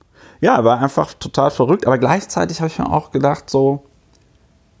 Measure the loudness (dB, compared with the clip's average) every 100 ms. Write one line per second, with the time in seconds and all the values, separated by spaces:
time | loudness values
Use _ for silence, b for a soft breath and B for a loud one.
0 | _ b b b 0 4 4 2 0 -2
1 | -4 -6 -6 0 0 2 0 2 2 2
2 | 2 0 -2 -4 -4 -4 -6 -4 -2 -2
3 | -2 -2 0 -2 -2 0 0 0 -8 _
4 | _ _ _ _ _ _ _ _